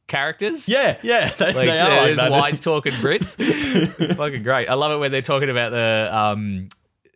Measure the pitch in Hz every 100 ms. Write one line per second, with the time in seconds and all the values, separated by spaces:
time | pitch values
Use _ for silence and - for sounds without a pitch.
0 | - 143 147 156 208 320 190 254 233 -
1 | 233 233 147 - 156 127 131 160 175 139
2 | 143 131 127 139 143 147 165 151 143 127
3 | 127 190 180 - 269 - 269 208 170 -
4 | 160 175 147 131 110 131 113 131 151 151
5 | 143 135 127 139 139 123 117 120 113 110
6 | 107 107 107 104 104 95 95 - _ _
7 | _